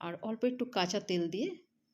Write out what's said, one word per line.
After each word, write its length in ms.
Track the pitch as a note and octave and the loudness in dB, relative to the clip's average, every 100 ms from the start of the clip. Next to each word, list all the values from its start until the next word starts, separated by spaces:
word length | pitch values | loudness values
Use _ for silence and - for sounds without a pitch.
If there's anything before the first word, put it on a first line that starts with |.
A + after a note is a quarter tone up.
আর 120 | E3+ F3 G#3+ | -8 -6 -6
অল্প 140 | A3 B3 | 0 0
একটু 120 | B3 B3 G3+ | 0 0 2
কাঁচা 240 | F3+ G3+ - | 2 2 0
তেল 140 | F3+ E3+ | 0 0
দিয়ে 140 | F#3 E4 F4+ - _ _ | 0 -4 -4 -14 _ _